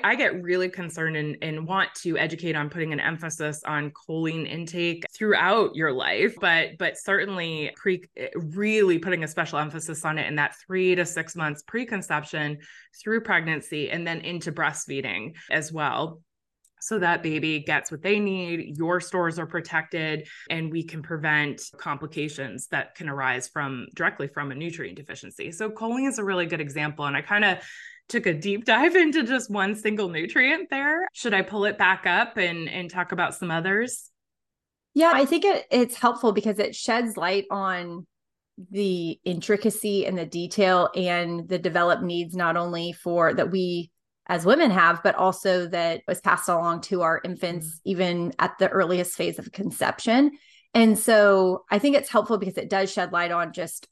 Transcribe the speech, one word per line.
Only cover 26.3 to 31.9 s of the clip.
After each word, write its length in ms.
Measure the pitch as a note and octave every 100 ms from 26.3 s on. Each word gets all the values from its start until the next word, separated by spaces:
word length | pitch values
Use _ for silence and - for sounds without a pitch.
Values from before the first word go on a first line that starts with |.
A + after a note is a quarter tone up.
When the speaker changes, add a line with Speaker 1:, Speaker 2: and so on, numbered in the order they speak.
| F3+ E3+
Speaker 1:
good 140 | E3
example. 440 | D3 C#3+ D3+ D3
And 100 | C#3+ C#3+
I 40 |
kinda 380 | D3+ G#3 G#3 F3+ - - - - -
took 160 | A#3+ F#3+
a 60 |
deep 300 | D#3 G3+ G3+
dive 320 | A#3+ A3+ E4 F4+
<laughs> 80 |
into 180 | D#4+ D#4
just 280 | A#3 C4 A#3+
one 240 | G3+ G3 G#3+
single 320 | G#3+ G#3+ F#3+
nutrient 640 | D#3+ E3+ C#4+ B3+ E4 E4+
there. 360 | C4+ C#4+ D#4+ F#4
Should 220 | - A#3+
I 80 | G3
pull 240 | F#3+ G#3 G3+
it 100 | G3+
back 300 | F#3